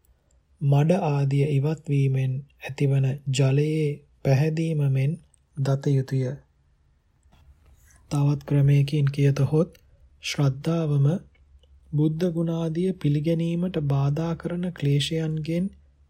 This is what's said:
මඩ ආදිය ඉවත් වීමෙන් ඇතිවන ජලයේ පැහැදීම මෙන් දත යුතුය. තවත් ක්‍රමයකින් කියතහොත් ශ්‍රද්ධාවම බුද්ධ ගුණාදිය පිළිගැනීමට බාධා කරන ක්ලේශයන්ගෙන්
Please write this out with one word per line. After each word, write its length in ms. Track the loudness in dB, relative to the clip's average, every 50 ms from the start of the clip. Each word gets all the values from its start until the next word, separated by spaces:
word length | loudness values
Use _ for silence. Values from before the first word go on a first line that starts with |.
| _ _ _ _ _ _ _ _ _ _ _ -4
මඩ 380 | 0 2 4 4 4 4 2 2 2
ආදිය 420 | 0 0 0 0 0 2 2 2
ඉවත් 340 | 2 2 0 0 0 -4 -4 -4
වීමෙන් 480 | -2 0 0 2 2 0 0 -2 -2 -4 -6 -10 _ _
ඇතිවන 500 | -18 -14 -10 -4 -2 0 0 2 0 0 0 -2 -4 -4 -4
ජලයේ 580 | 0 2 2 2 2 2 0 0 0 0 -2 -2 -4 -6 -12 _ _ _
පැහැදීම 600 | 0 2 2 2 2 0 0 -2 -2 -2 0 0 0 0
මෙන් 200 | 0 0 0 -2 -2 -4 -10 _ _ _ _ _ -6
දත 260 | -4 -2 0 0 0 0
යුතුය. 360 | 0 0 0 0 0 -2 -2 -2 -4 -6 -10 -16 _ _ _ _ _ _ _ _ _ _ _ _ _ _ _ _ _ _ _ _ -20 -20 _ _ -20 -20 _ _ -20 -20 -20 _
තවත් 320 | -4 0 2 2 2 2 0 -2
ක්‍රමයකින් 640 | 0 2 4 4 4 4 4 2 2 0 0 0
කියතහොත් 600 | 0 2 2 2 2 4 2 0 2 2 0 0 0 -4 -20 _ _ _ _ -20 -20 _ -12 -10
ශ්‍රද්ධාවම 840 | -8 -2 0 0 0 0 -2 -4 -2 -2 -2 0 0 2 2 2 2 0 -2 -6 -12 _ _ _ _ -20 -20 _ _ -20 -20 _ -4
බුද්ධ 340 | -2 0 0 0 0 0 -2 -2
ගුණාදිය 580 | 0 -2 -2 -2 -2 -2 -2 -4 -2 -2 -2 -2 -2
පිළිගැනීමට 920 | -2 -2 0 0 0 0 0 0 0 0 -2 -2 -2 -2 -2 -4 -2 -2
බාධා 480 | 0 0 0 0 0 0 -2 -2 -4 -4
කරන 300 | -6 -6 -6 -6 -4 -6 -6
ක්ලේශයන්ගෙන් 1000 | -6 -2 0 0 0 0 0 -2 -4 -4 -4 -4 -4 -6 -4 -4 -4 -4 -4 -6 -8 -14 _ _ _ _ _